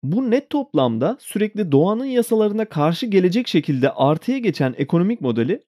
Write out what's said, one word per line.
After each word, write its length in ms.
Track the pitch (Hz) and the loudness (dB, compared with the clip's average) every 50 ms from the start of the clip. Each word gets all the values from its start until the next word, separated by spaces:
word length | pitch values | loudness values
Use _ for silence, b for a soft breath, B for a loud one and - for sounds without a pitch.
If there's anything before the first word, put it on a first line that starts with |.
| - 131 | -4 -2
Bu 200 | 160 226 269 247 | -2 -2 0 0
net 180 | 214 269 285 _ | 0 0 -2 _
toplamda 680 | - 294 277 - - 156 135 123 113 113 123 170 247 - | -4 -4 -4 0 0 0 2 2 0 0 -2 -2 -2 -4
sürekli 520 | - - - 214 208 214 _ 202 214 170 | -10 -8 -2 -2 -2 -2 _ -4 -2 2
doğanın 340 | 139 135 156 185 214 226 262 | 4 4 4 4 0 -2 -4
yasalarına 600 | 277 254 247 233 - 233 220 214 208 208 220 220 | -2 0 0 0 2 0 0 0 0 0 -2 -4
karşı 400 | 214 - 156 147 156 170 165 - | -4 -2 0 0 0 0 -2 -4
gelecek 420 | 233 196 190 185 180 175 233 247 - | 0 2 2 2 4 0 0 -2 0
şekilde 440 | - 180 143 - 147 131 123 139 | -2 -2 0 0 0 0 0 0
artıya 460 | - - 131 139 151 165 - - 254 269 | 2 2 2 2 2 0 -2 -4 -4 -2
geçen 380 | 240 214 151 - 143 131 123 - | -2 -4 -2 0 -2 -2 -2 -4
ekonomik 440 | 143 127 - 170 175 196 240 233 | -4 0 0 0 2 0 -2 -2
modeli 400 | - 127 113 117 117 127 190 285 _ | -2 -2 0 0 0 0 -2 -4 _